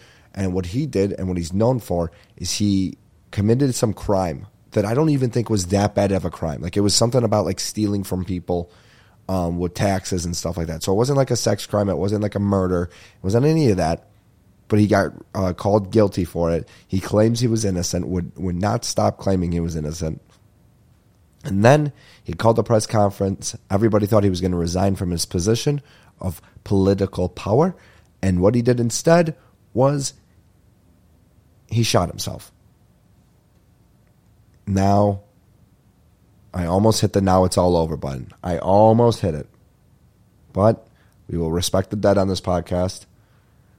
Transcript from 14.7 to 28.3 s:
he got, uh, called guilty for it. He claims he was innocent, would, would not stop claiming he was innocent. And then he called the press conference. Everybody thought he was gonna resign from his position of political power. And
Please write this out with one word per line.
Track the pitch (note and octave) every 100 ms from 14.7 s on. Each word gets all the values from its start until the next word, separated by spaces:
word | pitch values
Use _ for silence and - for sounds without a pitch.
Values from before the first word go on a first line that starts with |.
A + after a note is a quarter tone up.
| G#2+
he | G#2
got, | G2+ E2+ - -
uh, | - F#2
called | F2 G2+ G#2+ F#2+
guilty | A2 G2+ G2 E2+
for | E2+ E2+
it. | E2 - - -
He | F#2+
claims | - G#2 A2 A#2
he | B2
was | A2
innocent, | G2+ F2+ E2+ F2+ D2+
would, | F2+ E2+ -
would | F#2 F2
not | G#2 A2+
stop | - - G#2 -
claiming | G2 F#2+ F2
he | E2+
was | E2+ D#2+
innocent. | D2 E2 D#2+ - _ _ _ _ _ _ _ _ _ _ _ _
And | - G2
then | A2+ D3+ D3 - - -
he | -
called | E2 A2+ A#2
the |
press | G#2+ A2 -
conference. | G#2+ G2+ - G2 F#2+ - - -
Everybody | G2+ A2+ G#2 G2+
thought | A2
he | G2+
was | F2+
gonna | F#2 F2
resign | E2+ F2+ G2 F#2+
from | F2
his | E2+ -
position | F2+ F#2+ A#2 D3 C#3+ - - _ _
of | F#2 - _ -
political | - G2 F#2+ G2 F#2+ - F2+
power. | - G2 A#2+ F#3 - - - _ -
And | F#2+